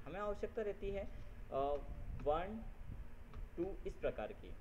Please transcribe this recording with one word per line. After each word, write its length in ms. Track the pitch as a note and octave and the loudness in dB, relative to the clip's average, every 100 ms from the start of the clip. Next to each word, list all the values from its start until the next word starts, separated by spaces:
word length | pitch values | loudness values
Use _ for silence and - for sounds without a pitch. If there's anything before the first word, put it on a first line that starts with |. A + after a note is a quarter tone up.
| C#3+ | -4
हमें 140 | F#3 | 0
आवश्यकता 420 | G#3 G3 G#3 A#3 | 2 2 2 2
रहती 300 | G#3 G3 G3 | 0 2 0
है, 160 | G3 A#3+ - - - - | 0 0 -2 -4 -6 0
अ, 80 | C3+ C#3 C#3+ - - - - | 4 4 4 0 -2 -2 2
वन, 420 | C3+ D#3+ F#3+ A3+ A3+ - - - - - - - - E3 | 4 4 2 -2 -4 -4 -4 -4 -4 -6 -6 -6 -4 0
टू 180 | F#3 G#3+ F#3+ | 0 2 -2
इस 80 | - | 2
प्रकार 380 | C3+ A2+ G#2+ | 2 2 -2
की। 200 | - F2+ - | -4 -6 -8